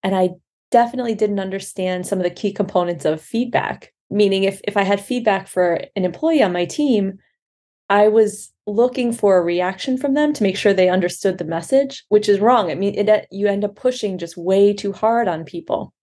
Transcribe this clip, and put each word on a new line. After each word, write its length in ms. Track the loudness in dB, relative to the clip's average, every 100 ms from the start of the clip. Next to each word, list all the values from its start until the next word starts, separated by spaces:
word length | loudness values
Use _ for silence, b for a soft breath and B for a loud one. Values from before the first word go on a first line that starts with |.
And 120 | -2 0
I 160 | 0 -2 _ _ _
definitely 440 | 2 2 -2 -4 -2
didn't 240 | -2 -2
understand 680 | -4 -8 -10 -6 -4 -4 -4
some 120 | -2
of 40 |
the 80 | -2
key 200 | -4 -6
components 540 | -4 -2 0 -2 -2 -2
of 160 | -4
feedback. 720 | -4 -4 -2 -2 -4 -10 -14 _ _
Meaning 340 | 0 2 2
if, 160 | -2 -2 -4
if 100 | -2
I 60 |
had 180 | 0 -2
feedback 480 | -2 -2 0 -2 -4
for 280 | -2 0 -2 -6 -4
an 80 |
employee 400 | -4 -2 0 2
on 80 | 2
my 140 | 0 -4
team, 540 | -2 0 0 0 -8 b b _ _ _ _ _
I 180 | 4 4
was 420 | 4 2 -2 -18 _ -6
looking 480 | 0 0 0 -4
for 240 | 0 4 4
a 60 |
reaction 540 | 2 0 -2 -4 -4 -2
from 180 | 0 2
them 180 | 0
to 100 | 0
make 140 | -2 2
sure 160 | 2
they 160 | 4 2
understood 480 | 2 -2 -2 -4 -2
the 80 | -6
message, 580 | -6 0 0 0 -6 _
which 180 | 2 4
is 120 | 2
wrong. 320 | 4 4 2
I 40 | -2
mean, 200 | -4 -2
it, 320 | 2 2 0
you 160 | -2 -2
end 160 | 0
up 120 | -4 -2
pushing 420 | -4 -2 -6 -6
just 180 | -8 -6
way 380 | 0 4 4
too 180 | 4 -6
hard 360 | -2 0 2 0
on 180 | -4 -8
people. 480 | -12 -6 -6 -6 _